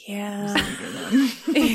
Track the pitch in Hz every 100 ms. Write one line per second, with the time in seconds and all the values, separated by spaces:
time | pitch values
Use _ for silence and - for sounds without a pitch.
0 | - 202 208 202 202 202 - - - -
1 | - 233 269 - - 311 240